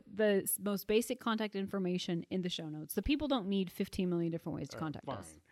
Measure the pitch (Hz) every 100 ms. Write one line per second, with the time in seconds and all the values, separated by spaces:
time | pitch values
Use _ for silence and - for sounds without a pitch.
0 | - 196 214 202 - - 196 202 - 214
1 | 247 240 240 220 214 196 196 196 185 180
2 | - 170 - 185 180 - 160 151 151 -
3 | - 294 302 254 190 196 180 - 196 -
4 | 185 170 170 165 - 160 143 117 156 143
5 | - 120 90 - -